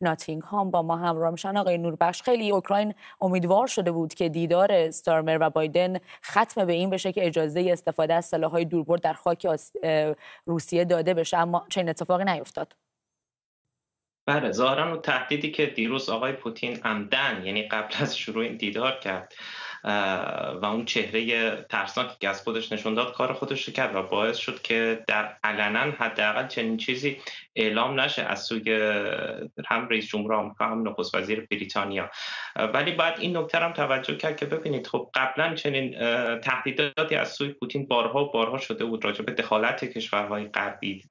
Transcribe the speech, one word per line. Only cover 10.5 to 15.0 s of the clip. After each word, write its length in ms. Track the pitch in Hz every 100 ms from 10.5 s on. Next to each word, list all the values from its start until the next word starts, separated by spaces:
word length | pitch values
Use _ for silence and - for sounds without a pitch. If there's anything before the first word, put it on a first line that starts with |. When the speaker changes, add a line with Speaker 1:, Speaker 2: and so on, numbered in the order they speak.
| 170 - 170 175
Speaker 1:
داده 280 | 170 175
بشه، 240 | 170 165 175
اما 280 | 170 175 -
چنین 200 | 190 170
اتفاقی 340 | 156 165 180
نیفتاد. 500 | 196 160 - - 156 _ _ _ _ _ _ _ _ _ _ _ _ _ _ _ -
Speaker 2:
بله، 260 | 147 123
ظاهراً 380 | 101 127 139 165
اون 120 | 160